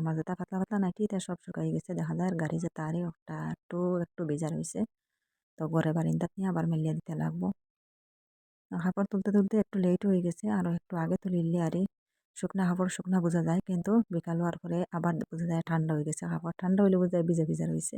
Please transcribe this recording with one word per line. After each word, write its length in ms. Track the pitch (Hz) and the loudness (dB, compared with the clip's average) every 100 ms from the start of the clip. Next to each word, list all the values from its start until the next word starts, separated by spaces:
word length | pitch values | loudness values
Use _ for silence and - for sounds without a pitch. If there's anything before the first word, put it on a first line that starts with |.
মাঝেটা 320 | 160 160 160 180 | -2 -2 -2 -6
পাতলা 220 | 180 185 | -4 -4
পাতলা 180 | 190 208 | -2 0
নাইটি, 220 | 190 - | 0 0
এটা 160 | 208 190 | -2 -2
সব 180 | - 175 | -4 -8
শুকাই 280 | - 175 160 | -8 -4 -2
গেছে। 200 | 160 - | -2 -4
দেখা 200 | 170 160 165 | -4 -2 0
যায় 120 | 180 | 0
আর 60 | 175 | 0
গাড়ি 200 | 156 165 | -2 -2
যে 100 | 170 - | -4 -4
তারই 240 | 156 170 175 | -4 -2 -4
একটা 300 | - - 156 156 | -8 -10 -8 -6
একটু, 260 | 165 - 175 180 180 | -8 -6 -2 0 0
একটু 200 | 170 - 165 | -2 -4 -4
ভিজা 220 | 147 160 | -2 -2
রইছে। 300 | 160 165 - 220 _ _ _ _ _ _ - | -4 -4 -4 -4 _ _ _ _ _ _ -8
তো 40 | 156 | -2
ঘরে 240 | 160 156 | 0 2
বারিন্দাত 380 | 165 160 160 175 | 2 0 0 -2
নিয়ে 140 | - 190 | -2 -2
আবার 160 | 170 165 | 0 0
মেলিয়া 260 | 160 156 | 0 0
দিতে 200 | 156 - 156 | -2 -4 -4
লাগবো। 320 | 160 165 180 - _ _ _ _ _ _ _ _ _ _ - | -4 -2 -4 -4 _ _ _ _ _ _ _ _ _ _ -10
কাপড় 360 | 180 175 185 202 | -4 -2 0 -2
তুলতে 200 | 196 190 | -2 2
তুলতে 240 | 202 196 214 | 4 4 2
একটু 180 | 202 202 | 0 2
লেট 220 | 180 180 202 | 2 4 4
হয়ে 160 | 185 | 2
গেছে, 240 | 175 165 208 | 2 -2 -2
আরো 180 | 208 180 170 | 0 0 -2
একটু 180 | - 175 | -4 -4
আগে 180 | 165 185 | 0 -2
তুলিলে 420 | 190 180 165 175 | 0 0 2 2
আরই 220 | 165 170 196 _ _ _ _ - | 0 0 -2 _ _ _ _ -8
শুকনা 260 | 185 190 185 | -6 0 0
কাপড় 240 | 180 185 | 2 0
শুকনা 240 | - - 185 | -2 0 2
বোঝা 220 | 170 170 | 4 2
যায়, 160 | 165 170 - | 2 0 0
কিন্তু 260 | 185 170 220 226 | -2 2 2 2
বিকাল 280 | 170 - 165 | -2 -2 -2
হওয়ার 180 | 175 170 | -2 -2
পরে 180 | 170 170 180 | -4 -2 -2
আবার 200 | 170 170 165 - | 0 0 0 -4
বোঝা 200 | 165 170 | -4 -2
যায় 160 | 165 - | -2 0
ঠান্ডা 260 | 165 160 | 0 2
হয়ে 120 | 156 151 | 0 -2
গেছে 160 | - 170 | -4 -4
কাপড়। 260 | 165 165 - | -4 -4 -4
ঠান্ডা 220 | 180 190 | 0 4
হইলে 160 | 202 185 | 6 6
বোঝা 160 | 180 | 4
যায় 120 | 175 170 | 2 2
ভিজা 180 | 165 156 | 2 2
ভিজা 200 | 160 165 | 0 -2
রইছে। 280 | 160 160 | -2 -4